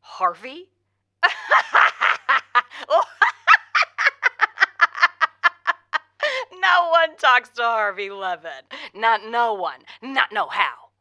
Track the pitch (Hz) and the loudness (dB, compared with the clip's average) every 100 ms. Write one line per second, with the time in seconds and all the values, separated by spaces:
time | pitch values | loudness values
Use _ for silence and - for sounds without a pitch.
0 | _ - 185 170 226 285 370 _ _ _ | _ -2 -2 -2 -12 -16 -20 _ _ _
1 | _ _ 349 - - 605 - - - - | _ _ 0 0 0 0 2 2 2 2
2 | - - _ 277 - 247 - - - 311 | -2 -2 _ -4 0 -4 -4 -12 -2 0
3 | - - 403 - - - - - - - | 0 0 -2 -2 4 4 4 -2 -2 0
4 | - - 494 - 427 - 349 _ 349 - | -4 -2 -4 -2 -4 0 -4 _ -2 2
5 | 339 - 330 _ 349 - - - _ - | -2 0 -6 _ -2 -2 -8 -8 _ -10
6 | _ _ 605 523 494 370 370 359 349 330 | _ _ -6 -4 -8 -4 0 2 4 2
7 | 330 311 285 247 240 - 233 226 208 190 | 2 0 2 2 0 -4 -2 0 -2 -4
8 | 202 196 190 175 165 135 - 277 - 185 | -10 -8 -8 -8 -10 -16 -18 -18 -18 -4
9 | 220 220 214 233 233 208 170 131 _ - | 0 0 -2 -2 -2 -2 -6 -10 _ -18
10 | 254 269 - 214 170 - 175 120 - _ | -10 -2 -2 -2 -6 -2 -2 -2 -20 _